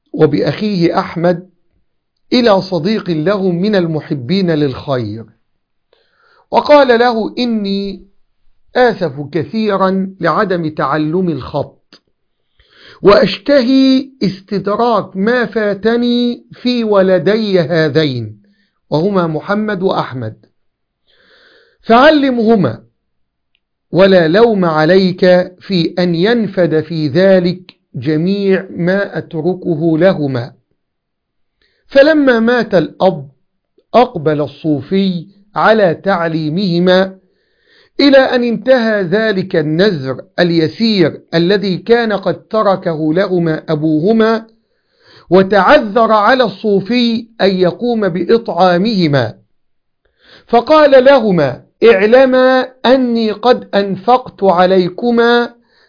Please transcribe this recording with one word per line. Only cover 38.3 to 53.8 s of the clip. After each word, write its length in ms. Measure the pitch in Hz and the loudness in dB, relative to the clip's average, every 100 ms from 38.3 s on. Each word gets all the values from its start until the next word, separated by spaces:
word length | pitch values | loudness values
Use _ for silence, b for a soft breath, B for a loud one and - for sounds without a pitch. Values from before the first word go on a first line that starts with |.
| 247 | 0
انتهى 580 | 240 220 254 262 226 208 | -2 -4 0 0 2 -2
ذلك 540 | 175 208 220 190 180 165 | -2 -2 -2 -2 -2 -2
النذر 640 | 151 160 208 160 131 127 - - | -2 0 0 0 -6 -10 -10 -2
اليسير 840 | 180 170 156 156 226 202 151 - - | 0 0 -2 -2 -2 2 0 -2 -6
الذي 420 | 165 170 202 202 180 | -2 0 0 -2 -4
كان 360 | - 233 226 | 0 0 0
قد 300 | 196 190 160 | -4 -4 -8
تركه 720 | - 220 208 190 185 156 156 | -6 -2 0 -2 -4 -4 -2
لهما 480 | 170 190 180 165 156 - | -2 0 -2 -2 -4 -4
أبوهما، 800 | 156 160 156 185 226 220 226 226 _ _ b b b b b b | -4 0 0 0 2 2 0 -6 _ _ b b b b b b
وتعذر 800 | 180 190 202 190 294 220 226 220 | 2 4 2 4 4 2 0 2
على 320 | 220 208 262 | 2 2 2
الصوفي 840 | 220 - 220 196 196 247 233 226 - - | -2 -2 -2 -2 0 0 0 -2 -8 -2
أن 100 | 202 | -2
يقوم 580 | 185 175 170 240 226 196 | 2 0 -2 -4 -2 -2
بإطعامهما، 1300 | 175 - 226 226 170 185 175 220 196 160 139 110 - _ _ _ _ _ _ b b b b b | -2 0 0 0 0 2 2 0 0 0 0 -2 -8 _ _ _ _ _ _ b b b b b
فقال 580 | 233 233 311 285 269 | 0 4 4 6 6
لهما: 580 | 254 269 220 175 139 - _ - | 6 4 2 0 0 -4 _ 2
"اعلما 760 | 226 190 214 254 269 254 254 262 254 _ 240 | 4 4 4 4 4 4 2 2 -2 _ 0
أني 440 | 269 247 233 220 | 2 2 -2 -2
قد 380 | 208 247 208 - | -2 0 0 0
أنفقت 720 | 202 | -4